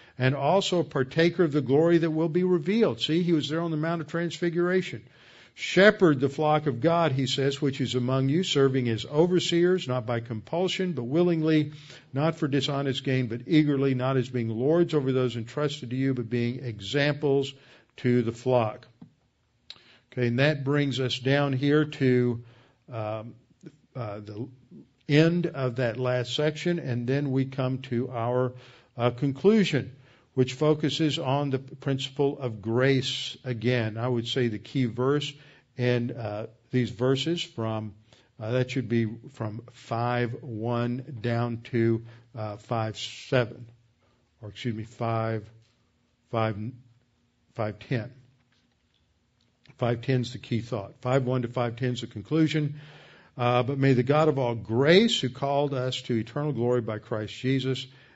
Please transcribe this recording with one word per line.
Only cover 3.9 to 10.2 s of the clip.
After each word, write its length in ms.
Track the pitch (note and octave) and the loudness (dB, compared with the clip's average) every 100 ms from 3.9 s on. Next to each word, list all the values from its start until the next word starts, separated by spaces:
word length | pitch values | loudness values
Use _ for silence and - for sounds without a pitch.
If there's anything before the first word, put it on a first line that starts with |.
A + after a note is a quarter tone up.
| E3+ | -4
of 60 | D3+ | -4
Transfiguration. 960 | E3+ E3+ - F3 E3+ F3 F#3 F3+ G#2+ - - - - - | -4 -4 -2 -2 0 0 0 -2 -8 -14 -20 -20 -20 -20
"Shepherd 640 | - - F3+ G#3 G#3 F3 C#3+ | -12 0 8 8 8 6 6
the 100 | C#3+ | 2
flock 360 | C#3 D3+ D3+ D3+ | 2 2 2 2
of 140 | A#2 | 0
God," 320 | D#3 E3+ D#3+ | 2 4 2
he 140 | C3 C3 | 2 0
says, 340 | C#3 C#3 C3+ | 0 0 0
"which 220 | C#3+ C3+ | -2 0
is 120 | A#2+ | -2
among 360 | B2 B2 C3 C3+ | 0 0 2 2
you, 120 | D#3+ | 2
serving 460 | F#3 C#3+ C3+ C3 A#2+ | 2 4 4 4 0
as 160 | G#2+ - | -2 -2
overseers, 760 | D3 F3 F3+ - E3+ F3 F#3 C3 | 2 4 2 2 2 4 2 0
not 200 | B2+ A2+ | -4 -2
by 140 | A#2 | -4